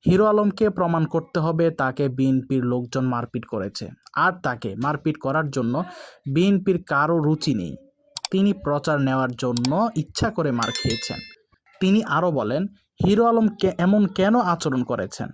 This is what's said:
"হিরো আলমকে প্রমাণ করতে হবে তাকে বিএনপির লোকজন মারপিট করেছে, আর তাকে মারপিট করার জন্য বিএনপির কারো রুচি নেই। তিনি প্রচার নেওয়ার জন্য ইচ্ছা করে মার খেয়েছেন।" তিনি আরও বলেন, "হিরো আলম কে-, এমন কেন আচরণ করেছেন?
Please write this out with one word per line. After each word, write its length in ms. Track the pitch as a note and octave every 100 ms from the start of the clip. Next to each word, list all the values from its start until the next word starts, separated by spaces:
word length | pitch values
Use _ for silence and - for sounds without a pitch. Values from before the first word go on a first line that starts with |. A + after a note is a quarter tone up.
| -
"হিরো 200 | F#3 G#3+
আলমকে 440 | G#3 G#3 G3+ G#3+
প্রমাণ 360 | F#3+ F3 E3 D#3
করতে 340 | E3 E3 F3
হবে 300 | D#3+ D#3+ E3
তাকে 380 | E3 C3 C3 C#3
বিএনপির 560 | B2+ C3+ C3 B2+ C3+
লোকজন 420 | B2 B2 A#2+ C3+ C3
মারপিট 380 | B2 A#2+ B2+
করেছে, 440 | - A2 G2 - A2 - _
আর 180 | - E3+ F3+
তাকে 340 | D3 A#2+ G#2+ F#2+
মারপিট 400 | C3+ D3+ D#3+ D3+
করার 320 | C3+ D3 D3+
জন্য 320 | C3+ A#2 C3+ F3 - - - -
বিএনপির 480 | C#3 F#3+ G3+ F#3+ F3
কারো 360 | - C#3+ D3+ E3+
রুচি 360 | D3 D#3 D#3
নেই। 220 | A2+ F2 - - _ _ - -
তিনি 220 | F#3+ G3+
প্রচার 480 | G3 D3 D3 D3 D3
নেওয়ার 320 | C3+ C3 B2+
জন্য 560 | A#2+ B2+ A#2+ B2 D#3+ A3+ D#3+
ইচ্ছা 340 | D#3 - A#3
করে 200 | G#3+ D3+
মার 200 | A#2+ A#2
খেয়েছেন।" 480 | - B2+ A2+ - - - - _ _ _ _
তিনি 240 | F#3 G#3
আরও 280 | A3 D3 F3+
বলেন, 340 | C#3+ G#2 C3+ G3+ - _ _ F3+
"হিরো 180 | G#3+
আলম 240 | A#3 A#3 A3
কে-, 240 | - F#3+ F#3
এমন 280 | F3+ G#3 G3+
কেন 340 | F#3+ F#3+ A#3
আচরণ 420 | F3+ E3+ D#3+ C3
করেছেন? 440 | B2 A#2+ G2 - G#2